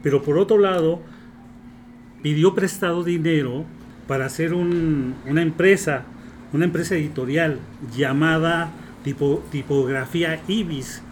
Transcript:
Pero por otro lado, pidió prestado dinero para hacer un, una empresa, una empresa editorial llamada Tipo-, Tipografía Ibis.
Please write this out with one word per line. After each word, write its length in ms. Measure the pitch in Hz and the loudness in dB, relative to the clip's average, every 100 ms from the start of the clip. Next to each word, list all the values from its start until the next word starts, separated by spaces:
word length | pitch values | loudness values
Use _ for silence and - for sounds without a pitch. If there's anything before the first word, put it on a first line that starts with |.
Pero 180 | 147 139 | 2 0
por 160 | 143 147 | 2 2
otro 220 | 196 214 | 4 6
lado, 420 | 202 180 160 170 - - - - - - - - - - - - | 6 4 0 0 -6 -20 -20 -20 -20 -20 -20 -20 -20 -20 -20 -8
pidió 320 | 151 151 170 | -2 4 4
prestado 500 | 180 190 - 185 170 | 4 -2 -2 -2 0
dinero 640 | 175 175 160 160 131 127 160 - - - - | 0 0 2 2 2 -4 -8 -12 -20 -20 -4
para 200 | 135 131 | -2 -2
hacer 260 | 131 160 | -2 0
un, 640 | 175 175 175 165 147 127 127 127 | 0 0 2 2 0 -2 -6 -2
una 160 | 151 | 2
empresa, 640 | 165 156 180 190 175 139 - - - - - | 2 4 4 4 2 -2 -6 -18 -20 -20 -6
una 120 | 143 175 | 0 2
empresa 300 | 170 - 180 | 0 0 0
editorial 640 | 147 143 127 147 165 131 - - 131 113 | -2 -4 -2 2 2 -2 -8 -16 -12 -2
llamada 760 | 139 135 160 160 165 165 165 160 - - | 0 2 2 2 2 0 -2 -8 -18 -10
Tipo-, 380 | - 135 143 151 - | -8 -2 0 0 -2
Tipografía 920 | 147 127 143 131 135 127 170 170 160 - | -8 0 0 2 -2 -2 -2 -2 -2 -2
Ibis. 540 | 208 185 143 123 - - | -2 -2 -6 -8 -12 -16